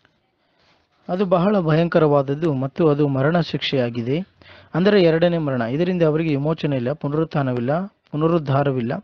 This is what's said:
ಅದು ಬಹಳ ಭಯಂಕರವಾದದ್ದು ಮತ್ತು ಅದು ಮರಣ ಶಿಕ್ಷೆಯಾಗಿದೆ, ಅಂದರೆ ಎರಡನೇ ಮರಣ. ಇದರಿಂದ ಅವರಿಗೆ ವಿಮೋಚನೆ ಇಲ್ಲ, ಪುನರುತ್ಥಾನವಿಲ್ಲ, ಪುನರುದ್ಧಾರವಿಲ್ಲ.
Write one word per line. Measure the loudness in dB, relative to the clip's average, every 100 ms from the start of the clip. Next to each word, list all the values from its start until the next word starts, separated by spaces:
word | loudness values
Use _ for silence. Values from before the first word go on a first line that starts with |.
| _ _ _ _ _ _ _ _ _ _ -8
ಅದು | -4
ಬಹಳ | 0 2 2 2
ಭಯಂಕರವಾದದ್ದು | 2 2 2 2 4 2 0 -2 -2
ಮತ್ತು | -2 -4 0 2
ಅದು | 2 0
ಮರಣ | 2 0 0
ಶಿಕ್ಷೆಯಾಗಿದೆ, | -2 -6 -4 -2 -2 -4 -4 -4 -6 _ -20 -20 -8
ಅಂದರೆ | 0 2 4
ಎರಡನೇ | 4 4 2 0
ಮರಣ. | -2 -2
ಇದರಿಂದ | -2 -2 -2 2
ಅವರಿಗೆ | 2 2 0
ವಿಮೋಚನೆ | -2 -2 -2 -2 -2
ಇಲ್ಲ, | -4
ಪುನರುತ್ಥಾನವಿಲ್ಲ, | -4 -4 -4 -2 -2 0 -2 -2 -2 -4 _ _
ಪುನರುದ್ಧಾರವಿಲ್ಲ. | -2 0 0 0 0 0 -2 -4 -6